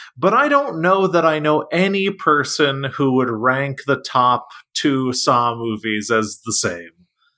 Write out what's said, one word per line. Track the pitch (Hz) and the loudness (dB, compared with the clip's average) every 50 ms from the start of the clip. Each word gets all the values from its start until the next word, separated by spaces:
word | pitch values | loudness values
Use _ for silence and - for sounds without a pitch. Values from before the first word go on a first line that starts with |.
| - - - | -20 -20 -8
But | 123 175 190 208 | -2 0 2 2
I | 254 285 294 | 2 2 2
don't | 285 277 294 - 170 160 | 2 0 0 -2 -4 -2
know | 160 180 190 196 208 - | 0 2 2 2 2 2
that | 165 175 160 | 2 2 2
I | 160 156 151 | 2 2 2
know | 151 151 151 151 151 - - | 2 0 0 0 0 -2 -2
any | 170 190 196 196 196 190 196 | 0 0 0 0 0 -2 -2
person | 202 - - 160 151 147 131 - - - 151 139 135 135 139 131 - | -4 -2 0 0 2 2 0 -2 0 0 0 0 0 -2 -6 -6 -4
who | - 139 135 127 | 0 0 2 2
would | 131 127 120 | 2 0 0
rank | 113 107 117 127 131 135 139 139 135 - - | -2 0 0 0 0 0 -2 -4 -6 -6 -4
the | - 135 127 | -2 -2 -2
top | - - - 127 123 123 123 120 - - - - - _ - | -4 -2 0 2 4 4 2 0 -2 -8 -18 -20 -20 _ -8
two | - - 151 135 131 131 127 123 | -2 0 0 0 0 0 -2 -4
Saw | - - 151 131 120 120 120 117 | -2 0 2 2 2 2 0 -2
movies | 117 117 113 110 107 110 113 107 107 104 107 113 | -4 -4 -6 -6 -6 -4 -4 -4 -4 -2 0 0
as | 110 110 104 - - - | 0 0 -2 -6 -10 -8
the | 117 104 | -4 -2
same. | - - 98 87 87 85 82 85 _ _ _ _ _ _ _ _ | -2 -2 -2 -4 -8 -12 -18 -20 _ _ _ _ _ _ _ _